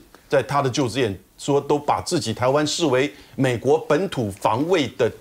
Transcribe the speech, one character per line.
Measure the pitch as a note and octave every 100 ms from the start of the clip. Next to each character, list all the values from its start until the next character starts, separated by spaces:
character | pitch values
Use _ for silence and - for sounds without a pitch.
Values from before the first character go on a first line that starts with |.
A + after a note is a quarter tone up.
| - - _
在 | C#3+
他 | A#2 C#3+
的 | C3
就 | A#2+ B2
职 | A#2
演 | A#2 F#2+ - -
说， | - C#3+
都 | C3+ D3
把 | D3 G2+
自 | - E3
己 | -
台 | G#2 B2+
湾 | C#3+ D3+
视 | - E3
为 | B2+ C#3+ - - -
美 | C3 A#2+
国 | B2+ D3+
本 | - D3+ F#3+
土 | - G#2+
防 | F#2 A2 A2+ D#3+
卫 | F#3 A#2+
的 | - A2+ -